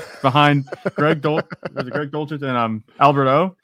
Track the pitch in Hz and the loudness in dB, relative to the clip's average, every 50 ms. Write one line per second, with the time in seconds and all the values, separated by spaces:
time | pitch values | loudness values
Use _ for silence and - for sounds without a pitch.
0 | - - - - - 135 123 147 147 147 143 143 135 - - - - 185 - - | -6 -10 -8 -4 -2 0 4 4 4 4 4 2 0 -4 -10 -8 -8 -8 -4 0
1 | 143 151 165 151 135 151 151 160 - - 165 - - 170 - - - 123 117 147 | 0 0 0 0 -2 -2 -2 -2 -4 -8 -10 -14 -14 -12 -8 -8 -8 -8 -6 -8
2 | 151 139 139 151 151 143 156 143 139 135 127 120 117 113 110 107 - _ _ - | -8 -6 -8 -8 -8 -8 -8 -8 -6 -4 -2 -2 -2 -2 -4 -6 -10 _ _ 2
3 | 143 143 143 143 139 131 135 151 180 190 180 _ | 4 4 4 4 2 4 4 2 2 0 -4 _